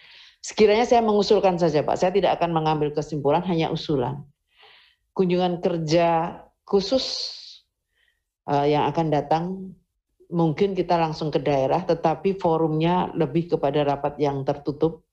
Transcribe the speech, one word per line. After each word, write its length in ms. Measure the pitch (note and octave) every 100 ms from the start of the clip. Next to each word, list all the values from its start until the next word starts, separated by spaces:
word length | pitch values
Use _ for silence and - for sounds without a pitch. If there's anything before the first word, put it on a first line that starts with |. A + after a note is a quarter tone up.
| - - - _
Sekiranya 440 | - - G#3+ G#3+ B3
saya 160 | A#3+
mengusulkan 560 | A3 G#3 F#3+ G3+ F#3+ F3
saja, 240 | E3+ D3
Pak, 160 | C3+ -
saya 160 | F#3
tidak 240 | G3 E3+ D#3
akan 160 | E3+
mengambil 400 | D#3+ D#3 D#3 D3
kesimpulan, 480 | D3+ D3 D3+ C3+ D#3 F3+
hanya 240 | E3 D#3+
usulan. 520 | E3 - C#3 B2+ C#3 - _ _ _ - - _ _ _
Kunjungan 440 | - F3+ F3+ F3+ E3+
kerja 800 | F#3 E3+ D#3 E3+ E3+ E3 E3+ - - _ -
khusus, 400 | G3+ - C4 - - - - - - _ _ _ _ _ _ _ _ -
eh, 240 | C#3+ C#3+
yang 120 | D3 B2+
akan 160 | D#3 D#3+
datang, 340 | D3 D3 D#3+ F3 F#3+ F#3+ - _ _ _ _ -
mungkin 440 | E3+ E3 C#3+ G3+
kita 240 | F#3 E3+ F3
langsung 360 | D#3+ D3+ D#3
ke 40 | D#3+
daerah, 440 | C#3+ C#3 C3+ D#3
tetapi 560 | F#3 D#3+ E3 D#3 G3 F#3+
forumnya 720 | E3+ D#3+ D#3+ D#3 E3 F3+ -
lebih 360 | - D3+ D#3+ E3+
kepada 320 | E3 C#3 D3
rapat 360 | C#3+ C#3 C#3+ C#3+
yang 200 | D3 C#3 C3+
tertutup. 560 | C#3 - C3 D#3+ E3 _